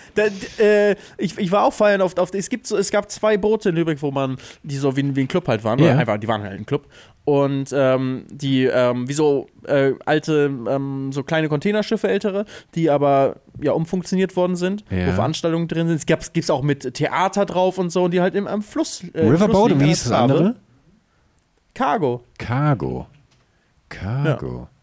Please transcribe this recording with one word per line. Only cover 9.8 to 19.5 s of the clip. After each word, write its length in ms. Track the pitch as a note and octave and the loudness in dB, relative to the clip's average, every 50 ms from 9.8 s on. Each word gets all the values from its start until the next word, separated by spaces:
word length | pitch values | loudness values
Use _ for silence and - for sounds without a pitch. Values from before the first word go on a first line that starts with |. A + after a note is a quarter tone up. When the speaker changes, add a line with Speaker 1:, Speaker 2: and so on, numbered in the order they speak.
| C3+ C3+ B2+ - - | 2 2 0 -2 -2
Speaker 1:
alte, 400 | - D3+ D#3 - D#3+ D#3 D3 C#3+ C#3+ C#3 B2 A2+ G#2+ | 0 0 0 0 0 0 2 2 0 -2 -4 -4 -4
ähm, 420 | C3+ C#3 C#3 C#3 C#3 C3+ C3+ C3+ C3+ | -2 -2 -2 -4 -6 -6 -6 -6 -6
so 120 | C#3+ B2+ | -6 -4
kleine 240 | - E3 D#3+ D#3 D3 | -2 -2 0 0 0
Containerschiffe, 580 | D3+ C#3 - G3+ G#3 A3 G3+ - A#3 G3+ - F#3+ | -2 -2 0 0 0 0 -2 -2 -2 -2 0 0
ältere, 360 | F#3+ G3+ - G#3 F#3+ G3+ G#3+ - - - - _ - | 0 0 -2 -2 -2 -4 -6 -6 -10 -20 -18 _ -4
die 140 | E3 D#3+ D3+ | 0 2 2
aber, 460 | C#3+ C#3 C#3+ C#3 C#3 C3+ C3+ A2 C#2 - _ _ - B2 | 2 2 2 4 4 4 2 2 0 -4 _ _ -12 -6
ja, 120 | C#3+ C#3 - | -2 -2 0
umfunktioniert 640 | D#3 E3 - - F#3 E3+ - F#3+ F#3 F#3+ F3+ - | -2 -2 -4 -4 -6 -4 -2 -2 -2 -2 -2 0
worden 180 | F3+ F3+ F3+ F#3 | -2 -2 0 -2
sind, 300 | F3 F3+ F#3 G3+ G#3 - - | -2 -2 -4 -4 -6 -8 -6
Speaker 2:
Ja. 200 | F#2+ F#2 F2+ F2+ | -4 -2 0 0
Speaker 1:
wo 40 | F2 | 0
Veranstaltungen 520 | - - C#3+ D#3+ - - E3 E3 E3 E3+ | 0 0 -2 -2 -2 -2 -2 -2 -2 -2
drin 220 | D#3+ E3 E3 E3+ E3 | -2 -2 -2 0 0
sind. 80 | E3+ | 0
Es 100 | C#3+ - | -2 0
gab's, 260 | - D#3+ D#3 - - - | 0 -2 -2 -2 -4 -6
gibt's 160 | E3+ - - | -4 -2 0
auch 140 | D#3 B2+ C#3+ | 0 0 0
mit 320 | D3 C#3 C#3+ - B2+ - | 0 -2 -2 -4 -8 -6
Theater 500 | - D3+ - A#2+ D#3 F#3 F#3+ - G3+ G3+ | -4 -4 -2 0 0 0 0 0 0 -2
drauf 320 | - E3 F3+ F#3 F#3+ F3+ F#3+ | 0 0 0 0 0 0 -2
und 120 | F#3 F3 | -4 -2
so, 140 | - F#3 F3+ | 0 0 0
und 100 | F3 F3 | 2 2
die 60 | F3+ | 2
halt 160 | F3 F#3+ E3+ | 0 0 0
im, 100 | G3 G3+ | -2 -4
am 160 | - F#3+ G#3+ G#3 | -4 -4 -6 -6
Fluss, 400 | - - C#4+ D#4+ - - - F3+ F3 - | -6 -4 -4 -4 -4 -6 -12 -14 -8 -2
äh, 80 | D#3+ D#3+ | 2 4
im 80 | - D3+ | 4 4
Speaker 2:
Riverboat, 180 | E3+ G#3+ F#3 | 4 4 4